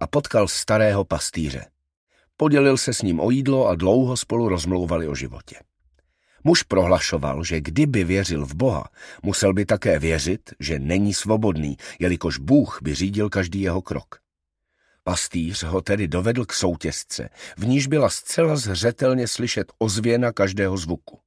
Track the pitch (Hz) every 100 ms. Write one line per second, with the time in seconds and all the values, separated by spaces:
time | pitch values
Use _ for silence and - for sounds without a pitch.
0 | - 143 - 113 95 - - 107 107 101
1 | 92 78 - 82 76 65 - _ _ _
2 | _ _ _ - 156 143 139 131 - 117
3 | 101 82 101 131 135 135 104 87 92 123
4 | 127 123 - 117 113 90 80 92 85 85
5 | 78 67 64 - - - _ _ _ _
6 | _ _ _ _ 151 170 - 95 90 90
7 | - 80 69 69 85 80 73 82 151 117
8 | 87 95 90 78 67 76 131 80 - -
9 | - - 101 - 101 95 101 104 107 76
10 | 80 80 76 104 - - 71 76 71 92
11 | 101 92 101 110 110 80 73 65 - -
12 | 90 87 85 64 69 143 117 - 78 71
13 | 98 101 104 98 87 98 95 92 - 69
14 | - - _ _ _ _ _ _ _ _
15 | - 90 - 87 82 101 80 92 - 101
16 | 90 87 104 120 110 - 95 82 80 -
17 | - - 55 - - - 110 139 135 151
18 | 113 - - - 165 147 107 87 117 -
19 | 131 127 117 - 120 107 - - 110 104
20 | 117 117 120 110 98 98 98 95 82 85
21 | - -